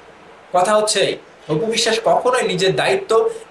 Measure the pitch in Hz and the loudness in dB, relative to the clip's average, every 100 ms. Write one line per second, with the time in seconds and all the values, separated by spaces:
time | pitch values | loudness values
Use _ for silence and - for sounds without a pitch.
0 | - - - - - 180 180 214 214 202 | -18 -20 -20 -20 -4 0 2 2 2 0
1 | 147 - - - - 156 196 226 233 220 | -2 -2 -12 -18 -6 -4 -2 -2 -2 0
2 | 170 170 - 247 220 175 190 143 151 180 | 2 2 2 0 0 0 0 0 0 -2
3 | - 220 226 - - | 0 0 0 -4 -10